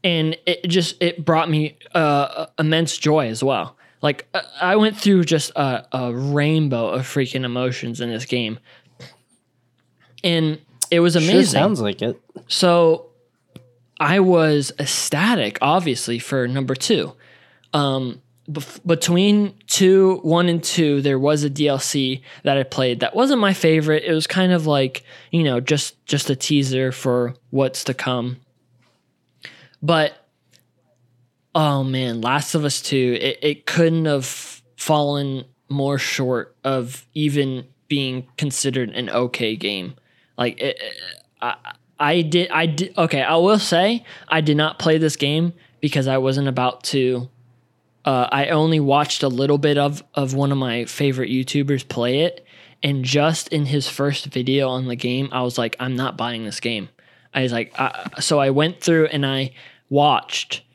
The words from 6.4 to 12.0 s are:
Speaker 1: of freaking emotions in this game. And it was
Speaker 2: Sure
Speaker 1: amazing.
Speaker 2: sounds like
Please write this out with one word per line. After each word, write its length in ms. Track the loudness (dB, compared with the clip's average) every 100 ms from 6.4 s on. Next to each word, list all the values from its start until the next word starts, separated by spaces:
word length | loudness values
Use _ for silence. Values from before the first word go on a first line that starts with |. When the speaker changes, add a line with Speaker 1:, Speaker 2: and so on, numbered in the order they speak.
| 2 2 2 0 -2
Speaker 1:
of 120 | -2 -2
freaking 380 | -2 -2 -4
emotions 560 | -4 -2 -4 -4 -8 -8
in 80 | -6
this 160 | -6 -4
game. 320 | -4 -4 -8 _ -20 _ _ -20 _ _ _ _ _ _ _ _ _ _ -4
And 360 | 0 2 0 -2 _ _ 0
it 100 | 4
was 140 | 4
Speaker 2:
Sure 80 | 4
Speaker 1:
amazing. 220 | 4 6 6 4
Speaker 2:
sounds 200 | 2 2
like 220 | -2 -2